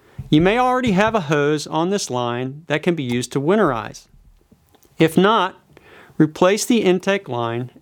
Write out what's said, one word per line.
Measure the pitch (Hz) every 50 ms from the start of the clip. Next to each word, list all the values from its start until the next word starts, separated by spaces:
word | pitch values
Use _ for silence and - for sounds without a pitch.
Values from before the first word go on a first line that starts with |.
| _ _ _ - - -
You | 151 151
may | 170 190 214 247
already | 254 254 254 254 254 240
have | 190 180 214 220 226
a | 220
hose | 160 135 160 147 143 147 156 147 151 -
on | 160 156 165 180
this | 202 196 - -
line | 123 123 123 120 120 120 131 131 139 151 165 -
that | 143 127 -
can | 180 170
be | 160 135
used | 123 120 123 120 - -
to | 143
winterize. | 139 156 196 226 202 151 123 110 104 113 - - - _ _ - _ - _ _ _ _ _ _ _ _ _ _ _ _ _ -
If | 165 160 165 180
not, | 185 202 226 214 180 190 - - _ _ _ - _ - - - - - - -
replace | 156 151 156 - 175 180 202 214 -
the | - 247 226 196
intake | 185 180 190 - 196 196 196 196 -
line | 123 120 120 117 117 120 127 120 _ -